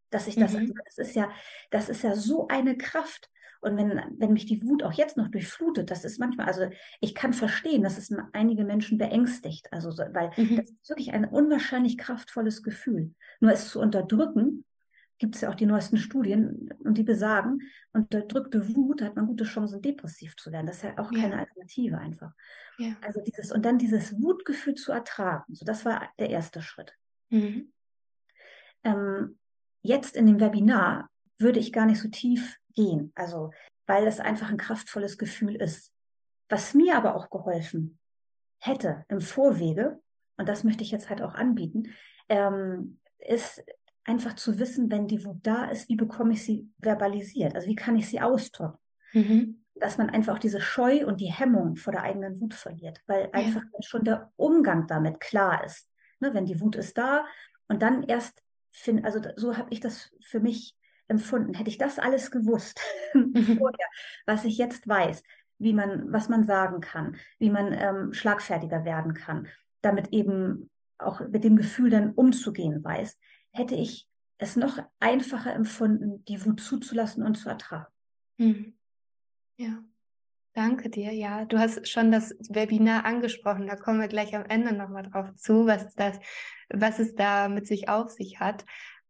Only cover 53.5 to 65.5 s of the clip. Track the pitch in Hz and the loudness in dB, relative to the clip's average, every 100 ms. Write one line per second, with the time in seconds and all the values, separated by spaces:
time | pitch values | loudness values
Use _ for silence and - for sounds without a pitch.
53.5 | 220 - - - 226 220 - - - - | -4 -8 -14 -6 -2 0 0 -4 0 4
54.5 | 330 214 165 160 156 156 - - 208 190 | 6 6 4 0 0 0 -2 -2 2 2
55.5 | 160 - - _ _ _ - 277 208 185 | 2 -4 -12 _ _ _ -6 -2 0 -2
56.5 | 165 214 214 214 233 262 294 302 - - | 0 0 -2 -6 -2 0 0 -2 -12 -20
57.5 | _ - 214 220 262 - 233 - _ _ | _ -4 2 2 2 2 -2 -2 _ _
58.5 | _ _ - 233 220 220 214 220 - 240 | _ _ -8 0 0 0 -4 -6 -4 -4
59.5 | 220 - 220 226 - - _ - 220 233 | -2 -6 -6 -6 -8 -18 _ -6 0 0
60.5 | 226 - _ _ _ - 214 - 233 - | 0 -10 _ _ _ -2 -2 2 -2 -2
61.5 | 196 220 - 277 - 247 269 269 247 220 | -4 -6 -2 -4 0 0 0 0 -2 2
62.5 | 226 - - - - - 269 226 226 208 | 0 -2 -10 -8 -8 2 4 6 4 4
63.5 | 220 - - 175 - - - - 214 233 | 4 2 0 -10 -10 -18 -10 -2 0 0
64.5 | 214 240 - 208 202 165 - _ - _ | 0 -2 -4 0 2 2 0 _ -20 _